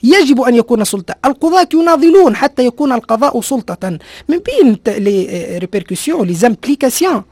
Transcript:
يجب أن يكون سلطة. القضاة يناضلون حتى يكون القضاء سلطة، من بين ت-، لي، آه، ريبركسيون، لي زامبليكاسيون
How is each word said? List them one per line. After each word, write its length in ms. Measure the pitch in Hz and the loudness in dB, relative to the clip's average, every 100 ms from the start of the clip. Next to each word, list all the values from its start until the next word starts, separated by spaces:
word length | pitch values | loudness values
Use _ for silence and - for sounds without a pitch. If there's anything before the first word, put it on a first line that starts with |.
يجب 380 | 226 370 285 262 | 2 4 4 2
أن 140 | 254 | 2
يكون 300 | 240 226 233 | 0 2 -2
سلطة. 300 | 208 202 175 - | -2 -6 -8 -4
القضاة 440 | 262 277 330 359 349 | -4 -2 0 0 2
يناضلون 600 | 311 339 320 320 330 339 220 | 0 2 2 4 6 4 2
حتى 300 | 285 - 254 | -2 -2 -2
يكون 260 | 240 294 | -2 -2
القضاء 480 | 240 - 226 277 254 | -4 -2 -2 0 -2
سلطة، 580 | - 269 - 180 185 165 - - - | -4 -6 -6 -10 -8 -10 -14 -12 -6
من 100 | 339 | -4
بين 440 | 415 523 285 208 | -2 2 2 2
ت-، 60 | - | -2
لي، 420 | 208 202 196 180 | -4 -2 -2 -2
آه، 280 | 180 165 175 | -6 -8 -8
ريبركسيون، 680 | 180 208 180 185 - 339 190 | -8 -8 -8 -8 -4 -4 -2
لي 80 | |
زامبليكاسيون 880 | 170 240 220 - 285 262 - 370 262 - | 0 0 0 -4 -2 -2 0 -2 -2 -6